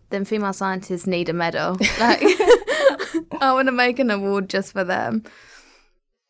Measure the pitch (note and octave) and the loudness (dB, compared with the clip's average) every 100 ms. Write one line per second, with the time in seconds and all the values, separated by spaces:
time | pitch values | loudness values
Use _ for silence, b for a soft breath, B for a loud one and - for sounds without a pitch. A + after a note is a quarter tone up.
0 | _ G3 G3 G#3+ G3+ F#3+ F#3+ F#3 F#3+ F3+ | _ -6 -4 -2 -2 -4 -4 -6 -6 -6
1 | F#3+ F3 E3 E3+ E3+ D3+ E3 F#3 G3+ - | -2 -2 -2 -2 -2 -2 -4 -2 -2 0
2 | A#3 - D#4 F#4 G4+ A#4+ - D5+ C#5 - | 2 4 2 4 6 6 4 2 2 2
3 | G4 E4 D#4+ C#4+ C4+ C4 C4 B3 B3 B3 | -4 -6 -8 -2 2 2 2 2 0 2
4 | B3 G3+ G3 G3+ F#3+ G3 F#3+ G3 F3+ - | 0 0 0 -2 -2 -4 -4 -4 -2 -2
5 | G#2+ A3 B B B B B B B _ | -2 -4 B B B B B B B _
6 | _ _ | _ _